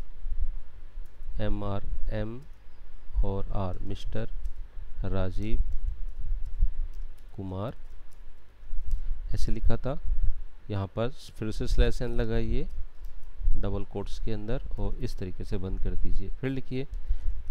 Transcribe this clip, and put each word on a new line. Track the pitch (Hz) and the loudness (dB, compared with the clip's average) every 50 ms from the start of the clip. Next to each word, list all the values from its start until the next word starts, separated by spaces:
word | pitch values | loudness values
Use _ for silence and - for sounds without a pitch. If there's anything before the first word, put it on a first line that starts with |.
| - - - - - - - - - - - - - - - - - - - - - - - - - - - - | -6 -6 -6 -4 -4 -4 0 0 0 0 0 -2 -4 -6 -8 -10 -12 -12 -10 -8 -8 -8 -8 -8 -6 -4 -2 0
M | 104 104 101 104 101 | 0 0 0 0 -2
R | 101 98 98 - - - - - - 113 | -4 -4 -2 -2 0 2 2 2 2 0
M | 107 107 110 117 131 - - - - - - - - - - - - - - - - - | -2 -4 -6 -8 -12 -14 -16 -18 -16 -14 -14 -12 -10 -10 -8 -8 -6 -6 -4 -2 0 0
और | 98 98 98 98 - - | 0 0 -2 -2 -2 -2
आर, | 104 98 90 90 90 | -4 -4 -4 -4 -4
मिस्टर | 92 98 101 - - - - 113 113 - - - - - - - - - - - - - - - - | -4 -4 -4 -4 -4 -2 -2 0 0 0 -2 -2 -4 -4 -6 -6 -8 -10 -12 -10 -6 -6 -4 -4 -2
राजीव | 95 92 95 92 95 92 - 101 107 117 - - - - - - - - - - - - - - - - - - - - - - - - - - - - - - - - - - - - | -2 0 0 0 0 -2 -2 0 4 4 4 4 4 2 2 2 0 -2 -2 -4 -4 -2 -2 -2 -2 0 0 -2 -2 0 2 2 2 2 0 -2 -2 -4 -6 -6 -6 -8 -10 -12 -14 -14
कुमार, | - 95 95 92 95 104 127 - - - - - - - - - - - - - - - - - - - - - - - - - - - - - - - - - | -12 -12 -10 -10 -10 -10 -10 -10 -10 -10 -10 -10 -10 -10 -10 -10 -10 -10 -10 -10 -10 -12 -14 -16 -10 -4 0 2 2 4 2 2 0 0 0 -2 -2 0 0 4
ऐसे | - - - | 4 6 6
लिखा | 107 110 - - 117 | 6 4 6 6 4
था। | 110 - 127 143 - - - - - - - - - - - - - - - | 4 4 -2 -4 0 0 2 4 4 6 6 6 4 2 -4 -8 -10 -10 -8
यहाँ | 104 98 98 98 - | -6 -6 -6 -6 -6
पर | 107 113 123 | -6 -6 -6
फिर | - - - - - - 113 107 | -6 -10 -12 -14 -12 -10 -8 -6
से | - - 127 | -4 -4 -2
स्लैश | 120 - - 120 117 - - | 2 2 4 4 4 2 0
एन | 123 120 120 | 0 -2 -2
लगाइए | 120 120 110 113 110 117 113 117 123 151 - - - - - - - - - - - - - - - - - - | -2 -2 -2 -2 -2 -2 0 0 0 -2 -2 -2 -4 -4 -6 -6 -10 -10 -8 -6 -6 -6 -6 -4 4 10 10 10
डबल | - - 101 101 101 101 | 10 10 6 2 0 -2
कोट्स | - - 101 98 - - - | -2 -4 -6 -2 -2 0 0
के | - 113 | 2 0
अंदर | 110 107 101 107 123 139 - - - 107 | 0 0 -2 -2 -2 -2 -2 -2 -2 0
और | 104 101 110 | 0 0 0
इस | - 123 117 - | 0 -2 -4 -4
तरीके | - 98 90 90 - 92 | -4 -4 -4 -6 -6 -4
से | - 107 | -4 -2
बंद | 98 92 95 - - | -2 -2 -2 0 0
कर | - - - | 2 4 4
दीजिए। | - - 95 - - 98 98 | 6 6 6 6 6 4 2
फिर | - - - 131 | -2 -4 -4 -4
लिखिए | 135 131 - - 127 127 135 - - - - - - - - - - - - - | -4 -4 -4 -4 -4 -6 -6 -8 -6 -4 0 0 0 2 2 0 0 0 -2 -2